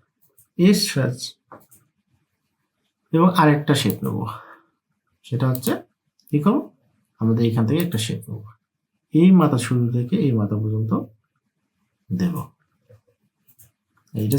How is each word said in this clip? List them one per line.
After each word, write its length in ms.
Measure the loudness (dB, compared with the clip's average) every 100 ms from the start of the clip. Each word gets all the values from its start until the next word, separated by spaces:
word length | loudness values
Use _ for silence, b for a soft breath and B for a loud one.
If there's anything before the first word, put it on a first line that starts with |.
| _ _ _ _ _ 0 2
এর 100 | 4 0
সাইজ 300 | -2 -4 -4 -12 -18 _ -20 _ _ _ _ _ _ _ _ _ _ _ _ _ _ _ 2
এবং 120 | 4 4
আরেকটা 340 | 4 4 2 0
শেপ 140 | 0 -4
নেব, 120 | -6 -6 -8 B B B B B _ _ _ _ -10
সেটা 160 | -4 -2
হচ্ছে 220 | -2 -4 -4 -8 _ _ _ _
কি 80 | 0
করব, 140 | 0 0 -4 _ _ _ _ _
আমাদের 220 | -2 2 0
এখান 140 | 0 0
থেকে 120 | 0 -2
একটা 120 | -4 -6
শেপ 140 | -8 -10
নেব, 140 | -14 -16 -20 _ _ _ _ _ 4
এই 100 | 6 6
মাথা 180 | 6 2 0
শুরু 160 | -2 0 -2
থেকে 180 | -2 -2 0
এই 60 | 0
মাথা 160 | -2 -2
পর্যন্ত 300 | -4 -4 -2 -4 -6 _ _ _ _ _ _ _ _ _ _ -4
দেব। 160 | -4 -4 -10 _ _ _ _ -20 _ _ _ _ _ _ _ _ _ _ _ -6
এইটা 180 | -2